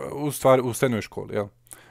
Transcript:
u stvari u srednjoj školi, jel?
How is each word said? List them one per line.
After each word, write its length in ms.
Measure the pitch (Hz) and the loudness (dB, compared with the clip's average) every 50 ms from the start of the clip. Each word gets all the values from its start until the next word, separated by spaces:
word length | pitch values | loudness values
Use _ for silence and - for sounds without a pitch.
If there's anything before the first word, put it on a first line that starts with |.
| 135 139 - | -10 -8 -8
u 180 | 143 147 147 | -6 -4 -4
stvari 300 | 139 - - 135 131 127 | -4 2 6 6 6 6
u 120 | 127 123 110 | 4 0 -2
srednjoj 280 | - - 131 120 104 | -2 0 0 0 -2
školi, 340 | - - - 104 98 104 101 | -4 -8 -10 -12 -10 -6 -6
jel? 120 | 104 101 101 - _ _ _ - - - - | -6 -6 -6 -10 _ _ _ -20 -20 -20 -20